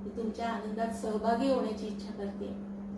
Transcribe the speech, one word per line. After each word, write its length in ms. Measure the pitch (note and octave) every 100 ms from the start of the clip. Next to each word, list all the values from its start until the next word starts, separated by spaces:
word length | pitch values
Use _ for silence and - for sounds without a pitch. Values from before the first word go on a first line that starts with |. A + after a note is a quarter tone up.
मी 80 | G3+ -
तुमच्या 320 | A3+ G#3 A#3
आनंदात 380 | G#3 G#3+ G#3 A3+
सहभागी 640 | - A3 G#3+ A3+ A#3 C4+
होण्याची 360 | B3+ G#3+ G3+ G#3+
इच्छा 260 | G3+ -
करते 340 | - G3+ G3 G3 G3+ G3+ G3+ G3+